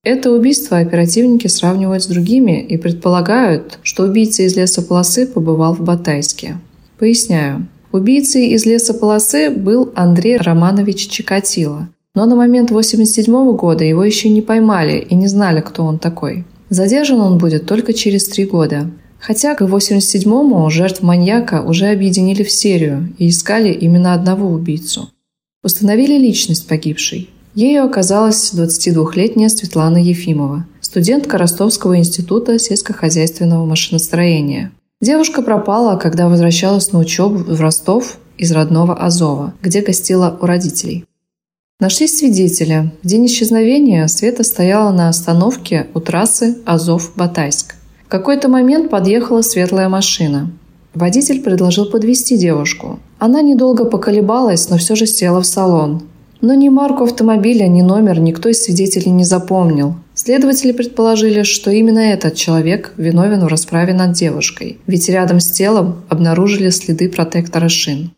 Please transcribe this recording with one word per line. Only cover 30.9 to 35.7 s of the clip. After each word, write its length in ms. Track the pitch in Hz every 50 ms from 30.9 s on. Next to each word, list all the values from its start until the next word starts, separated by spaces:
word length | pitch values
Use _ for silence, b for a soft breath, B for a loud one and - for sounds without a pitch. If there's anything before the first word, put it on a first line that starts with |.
| - - 269 - 262 294 277 - 262 185
Ростовского 580 | 175 170 175 - 196 226 - - - 185 180
института 640 | 175 170 175 - - 170 - 190 240 233 - 233 226
сельскохозяйственного 1080 | - - 196 214 - - 202 - - 160 165 165 160 165 165 - 175 170 170 165 165
машиностроения. 1040 | 160 160 160 - - 170 165 - - - 170 175 175 165 156 147 143 135 135 - - - _ _ _ _ _
Девушка 400 | - 233 302 311 320 320 - 277
пропала, 560 | 233 220 220 196 - -